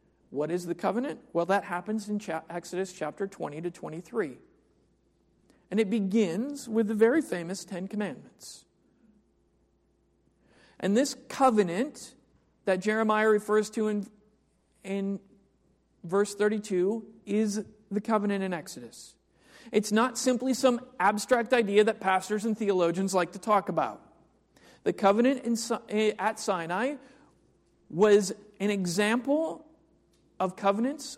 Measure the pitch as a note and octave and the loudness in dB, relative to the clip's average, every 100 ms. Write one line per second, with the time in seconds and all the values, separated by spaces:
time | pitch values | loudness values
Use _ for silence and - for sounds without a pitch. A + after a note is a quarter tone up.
0 | _ _ _ C3+ D3+ F3+ F3 E3+ F#3+ G#3 | _ _ _ -4 -2 -2 -4 -4 -2 -2
1 | C#4 - - E3+ E3+ G3 G3 F3 F3 A3 | -4 -8 -6 -2 2 0 0 -8 -4 -6
2 | G#3 G#3 - D#3+ - E3+ - F3+ F#3 - | -4 -6 -4 -8 -6 -10 -8 -6 -6 -6
3 | D3+ D3 G3 - D#3 D3 F3 - D#3 D#3+ | -8 -6 -8 -6 -10 -6 -10 -8 -12 -12
4 | - A#3+ D#3+ B2 _ _ _ _ _ _ | -8 -4 -4 -6 _ _ _ _ _ _
5 | _ _ _ _ _ _ - G3+ G#3 A3+ | _ _ _ _ _ _ -6 -2 0 0
6 | F#3+ A3 F#3+ F3 C4+ C#4+ - A3 G#3 A3 | 0 2 2 0 -6 -8 -4 -2 0 2
7 | A3+ D#4 D#4 F3+ E3+ F#3+ - F3+ F#3+ G#3 | 4 4 0 -6 -6 -10 -10 -10 -8 -6
8 | G3+ C3+ - _ - - _ _ _ _ | -6 -8 -16 _ -20 -20 _ _ _ _
9 | _ _ _ _ _ _ _ _ _ _ | _ _ _ _ _ _ _ _ _ _
10 | _ _ _ _ _ _ _ - F#3+ G#3+ | _ _ _ _ _ _ _ -6 0 2
11 | C#4 - - - C4 G#3+ F3+ F3 D4 - | 2 -2 -10 2 4 4 2 0 -4 -6
12 | - - _ _ _ _ - F#3+ G#3 A3 | -20 -20 _ _ _ _ -2 0 0 0
13 | G#3+ G#3+ G#3+ G#3+ G#3+ G#3+ G#3 A#3 G#3+ G#3 | 2 4 4 4 4 0 0 -2 -2 -2
14 | G3 _ _ _ _ _ _ _ F#3+ G3 | -6 _ _ _ _ _ _ _ -8 -4
15 | G3 G3+ - _ _ _ _ _ _ _ | -4 -6 -10 _ _ _ _ _ _ _
16 | E3 G3 G3+ - G#3+ A3 G#3 F#3 F#3 A3+ | -2 0 0 2 0 0 -2 0 0 -2
17 | - - - G#3 A3 G#3 - - - G3+ | -8 -18 -4 0 0 -2 -8 -14 -6 -6
18 | A3 A3 G3+ G3+ F#3+ F3 F#3 - A#2+ - | 0 0 0 -2 -2 -4 -8 -14 -16 -20
19 | - _ _ _ _ - - G#3+ G#3 G#3+ | -20 _ _ _ _ -20 -2 -2 2 2
20 | B3+ A#3+ C4 B3 C4 B3+ C4 A#3+ - - | 2 2 0 0 0 4 4 2 -4 2
21 | F#3+ G#3 - A#3+ A3+ B3 G3+ G3+ G#3+ G#3+ | 2 2 2 2 4 2 4 4 4 2
22 | F#3+ F#3+ F3+ G#3 A3+ A3 G3+ F#3 E3+ E3+ | 2 0 0 -4 -2 -2 0 2 2 2
23 | G3 F#3+ F3 G3 - G#3 F#3+ D#3+ B2 G#2 | 0 2 0 -4 2 2 2 -2 -2 -6
24 | - _ _ _ _ _ - - - F3+ | -18 _ _ _ _ _ -20 -6 -4 2
25 | G3 G#3 B3 C4+ A#3 A3+ - A3+ - G#3+ | 4 4 4 2 -2 -4 -2 -6 -4 0
26 | G#3+ G#3+ G3+ A3+ - F#3 E3 F#3+ B3+ D4 | 0 0 -4 -4 -2 -2 -2 -2 -2 -4
27 | - - _ _ _ _ _ _ - D#3 | -14 -20 _ _ _ _ _ _ -10 2
28 | G#3 G3+ F#3 - - - G3+ G3+ F3+ E3+ | 6 6 4 -6 -14 -4 -2 0 -2 0
29 | G#3 A#3+ A#3+ D4+ D#4+ - - _ _ _ | 2 2 2 0 0 -6 -14 _ _ _
30 | _ _ _ - F#3+ F#3 G3 G3+ B3+ D4+ | _ _ _ -4 -4 0 0 2 0 -4
31 | - | -12